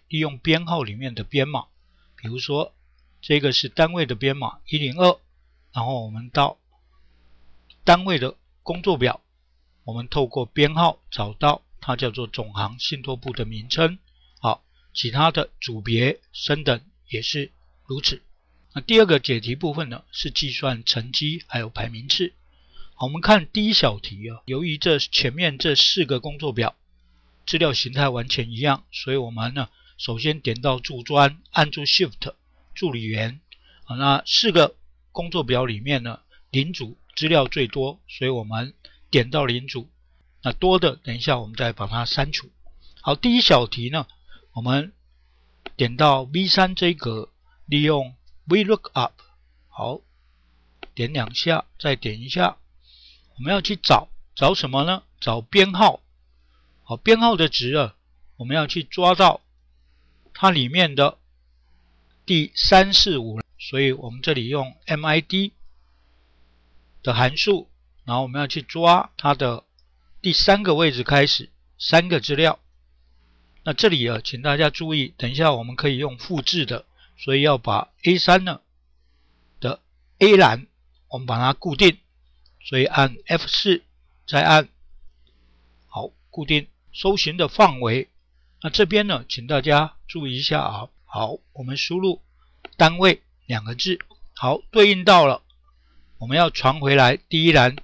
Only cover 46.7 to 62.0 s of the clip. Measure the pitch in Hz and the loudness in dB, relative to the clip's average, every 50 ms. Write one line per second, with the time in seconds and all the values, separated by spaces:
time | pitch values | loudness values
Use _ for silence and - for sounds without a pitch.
46.7 | 185 - 185 175 175 151 - 120 110 110 - - _ _ _ _ _ _ - - | 0 0 0 0 0 0 -4 -6 -6 -6 -10 -12 _ _ _ _ _ _ -8 -2
47.7 | 147 147 147 156 151 143 131 127 127 _ _ - - - _ 156 175 214 202 196 | 0 2 2 2 2 2 0 -6 -12 _ _ -20 -20 -18 _ 0 2 2 4 2
48.7 | 220 - - - - 135 120 - _ _ _ _ _ _ _ _ _ _ _ _ | 0 -2 -2 -6 -4 -2 -4 -4 _ _ _ _ _ _ _ _ _ _ _ _
49.7 | _ - 104 117 139 - _ _ _ _ _ _ _ _ _ _ _ _ _ _ | _ -10 -10 -10 -10 -10 _ _ _ _ _ _ _ _ _ _ _ _ _ _
50.7 | _ _ - - _ - 117 120 156 139 113 107 - - - 170 165 - - _ | _ _ -20 -20 _ -8 -6 -6 -4 -6 -6 -6 -6 -4 -2 -2 -2 -2 -2 _
51.7 | _ - - 147 135 - - 113 107 110 120 131 - 175 180 180 - - - _ | _ -6 -4 -4 -4 -2 -4 -8 -8 -8 -10 -8 -2 0 0 0 0 -4 -20 _
52.7 | _ _ _ _ _ _ _ - _ _ _ _ _ - 123 156 196 196 - - | _ _ _ _ _ _ _ -20 _ _ _ _ _ -10 -4 -2 -2 -2 -2 -4
53.7 | 208 - - - - 107 - - - - - - - - 135 151 190 - - 131 | -6 -4 2 2 2 2 2 -2 -16 -18 -18 -16 -6 0 2 2 2 2 -4 -2
54.7 | 131 139 147 175 185 185 _ _ _ - - 123 113 117 117 - - 196 190 196 | -2 0 0 0 -2 -4 _ _ _ -8 -6 -4 -4 -4 -6 0 4 4 4 4
55.7 | 180 180 214 175 - - _ _ _ _ _ _ _ _ _ _ _ _ _ _ | 4 4 4 4 4 0 _ _ _ _ _ _ _ _ _ _ _ _ _ _
56.7 | _ _ _ - 117 - - 220 226 220 233 233 220 170 165 156 - - 123 123 | _ _ _ -12 -12 -4 4 4 4 6 6 2 4 4 0 0 0 -2 -4 -2
57.7 | 143 151 131 110 - _ _ _ _ _ _ - - - 120 123 143 160 151 139 | 0 0 -2 -2 -4 _ _ _ _ _ _ -20 -16 -14 -8 -4 -2 -2 -2 -2
58.7 | - 165 147 - - 185 180 180 185 170 190 170 - - _ _ _ _ _ _ | -4 -8 -8 -8 -4 2 4 4 6 8 6 6 6 4 _ _ _ _ _ _
59.7 | _ _ _ _ _ _ _ _ _ _ _ _ - - 190 190 175 151 123 120 | _ _ _ _ _ _ _ _ _ _ _ _ -8 2 2 4 4 4 -2 0
60.7 | 151 185 175 156 139 139 139 147 - _ _ _ _ _ _ _ _ _ _ _ | 0 0 0 0 2 2 2 2 2 _ _ _ _ _ _ _ _ _ _ _
61.7 | _ _ _ _ _ _ | _ _ _ _ _ _